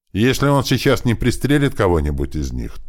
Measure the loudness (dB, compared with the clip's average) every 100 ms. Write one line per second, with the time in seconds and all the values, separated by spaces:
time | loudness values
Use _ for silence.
0 | _ 0 2 2 2 2 2 0 2 0
1 | 0 0 0 0 0 2 2 0 2 2
2 | 0 -2 -4 -4 -6 -6 -8 -10